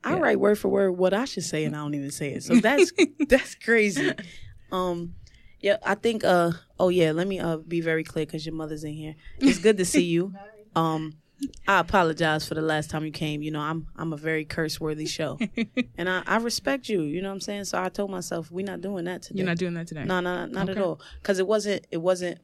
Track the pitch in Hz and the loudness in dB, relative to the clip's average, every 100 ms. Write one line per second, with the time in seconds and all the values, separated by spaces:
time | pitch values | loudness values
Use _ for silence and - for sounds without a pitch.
0 | 240 359 277 208 196 208 196 196 196 180 | 0 2 2 4 4 2 2 2 2 2
1 | 185 196 269 - 165 156 151 151 147 147 | 2 2 -2 -4 -4 -2 -2 -2 -4 -4
2 | 139 - 147 139 - 240 208 285 359 - | -6 -6 -6 -6 4 6 6 6 4 4
3 | 339 - 294 262 - - - 226 208 190 | 2 2 4 4 2 -8 2 4 4 2
4 | - - 170 - - - - 185 185 175 | -2 -2 -10 -14 -16 -18 -6 -2 -2 -2
5 | 170 175 - - - - 196 196 - 196 | -6 -12 -18 -20 -20 -4 0 0 0 0
6 | 233 220 - 180 170 170 _ - 185 180 | 0 2 4 4 4 0 _ 0 2 4
7 | 160 156 190 185 170 160 160 165 165 160 | 4 2 -2 -2 -2 -4 -2 -2 0 -2
8 | 156 165 151 156 156 160 156 151 156 156 | -2 -4 -4 -6 -6 -6 -6 -8 -8 -10
9 | 156 156 - - 269 202 202 202 180 196 | -10 -12 -16 2 4 6 4 4 4 4
10 | 175 165 190 190 202 - - 170 165 160 | 4 2 0 -6 -18 -20 -4 0 2 0
11 | 156 151 _ _ 269 - - 196 170 202 | -4 -10 _ _ -10 -4 2 4 4 4
12 | 165 156 165 156 151 156 156 156 151 156 | 4 2 2 2 -2 -2 0 0 -2 -4
13 | 156 147 156 151 151 151 151 165 165 - | -6 -4 -4 -4 -4 -4 -4 -6 -8 -6
14 | 165 147 156 160 156 - 156 156 156 151 | -6 -4 -2 -4 -4 -4 -4 -2 -4 -4
15 | 156 - 151 147 220 - 233 - 240 - | -6 -4 -4 -4 -4 -4 -4 -4 -4 -4
16 | 175 185 - 208 233 - - 277 240 202 | -2 -2 0 0 0 -4 -2 -2 0 -2
17 | 151 165 196 196 - 202 196 - 185 180 | 0 -2 -4 -6 -6 -8 -4 -4 -2 -4
18 | 202 185 175 170 165 175 196 180 185 196 | -4 -4 -6 -6 -6 -6 -6 -6 -6 -4
19 | 170 180 - 196 185 170 180 170 170 156 | -4 -6 -6 -2 0 0 -2 -4 -8 -6
20 | - 185 180 180 175 190 190 190 185 156 | -2 0 0 -2 -4 -2 -2 0 -2 -2
21 | - - - 196 190 214 202 196 - 170 | -10 -10 -2 0 4 2 2 -2 -4 -2
22 | 170 185 180 170 | 0 0 -2 -8